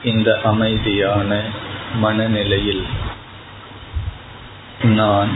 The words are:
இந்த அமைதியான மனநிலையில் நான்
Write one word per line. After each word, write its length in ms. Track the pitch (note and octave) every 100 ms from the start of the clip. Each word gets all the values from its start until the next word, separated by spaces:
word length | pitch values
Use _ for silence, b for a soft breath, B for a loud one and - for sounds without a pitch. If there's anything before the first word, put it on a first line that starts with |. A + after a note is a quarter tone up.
இந்த 260 | A#2+ A2 A2 G#2+
அமைதியான 960 | A2 G#2+ A2 A2 A2 G2+ G2 G2+ G2+ G#2 A2 G#2+ - - - A#2
மனநிலையில் 880 | G#2+ G#2+ A2+ G#2+ G2+ G2 G2+ F#2+ F2 - - - - - - - - - - - - - - - - - - - A#2+
நான் 380 | G#2+ G#2+ G2+ G#2